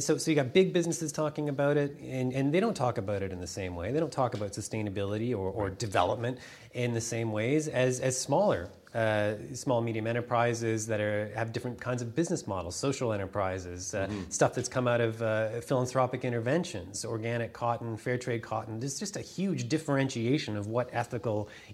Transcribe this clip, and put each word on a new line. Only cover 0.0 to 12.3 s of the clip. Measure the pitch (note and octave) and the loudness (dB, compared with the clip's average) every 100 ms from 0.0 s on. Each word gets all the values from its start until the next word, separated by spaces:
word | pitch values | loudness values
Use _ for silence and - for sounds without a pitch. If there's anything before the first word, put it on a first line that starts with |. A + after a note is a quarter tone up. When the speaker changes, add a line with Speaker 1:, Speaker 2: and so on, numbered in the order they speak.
Speaker 1:
so, | C#3 D3 | 2 2
so | - | 4
you | |
got | D3+ B2+ | 4 6
big | F#3+ F#3 | 6 6
businesses | F3 E3+ D3+ D#3+ | 4 2 0 -2
talking | - D3+ D3+ D3 | -2 -2 0 -2
about | C3+ C#3+ D3 | 2 4 4
it, | C#3+ - | 2 -2
and, | C3 C3 B2+ | -6 -2 0
and | B2+ C#3 | 2 4
they | E3 | 4
don't | A3+ - | 2 2
talk | B2 A#2 | 0 0
about | G2 G2+ | -2 -2
it | F#2+ | -2
in | F2+ | -4
the | F2+ | -6
same | - F#2 F2 | -4 -4 -4
way. | F#2 | -2
They | C#3+ | 0
don't | D#3+ | 0
talk | - B2 | 2 0
about | G#2+ G#2 | 0 -4
sustainability | A2 - A2 G#2 G2 G2 G#2+ A#2 | -6 -6 -4 -2 -2 -2 0 0
or, | A2+ F#2+ | -2 -2
or | A2 G2 | -2 -2
development | F#2 A2 G2+ F#2 A2+ A#2+ B2+ - - - | -4 -2 2 2 2 -2 -4 -10 -18 -10
in | B2 A#2+ | -2 0
the | A2+ | 0
same | A2+ A#2 A2+ | -2 -2 0
ways | G#2+ A2+ D#3 D3+ | 0 2 2 2
as, | B2 B2+ B2 | 2 2 2
as | C3 B2+ | 0 0
smaller, | - D3 G3+ G#2 F2+ - - | 2 4 4 2 -2 -12 -8
uh, | A#2 A2 G#2+ G#2 G#2+ A#2 | 0 2 4 2 -2 -6
small, | C3 - A#2+ | -4 2 2
medium | A#2 A2 A2 | 2 0 0
enterprises | A#2+ A#2+ A#2+ A#2+ A2+ A2+ A2 G#2+ | -2 2 4 4 2 0 0 0
that | G#2+ | 0
are, | G#2 G#2 G#2 A2 | 2 0 -2 -4
have | A2+ | -4
different | A2+ B2+ A#2 | -4 -6 -4
kinds | B2 B2 | -4 -4
of | A#2 | -2
business | A#2 E3+ | -2 0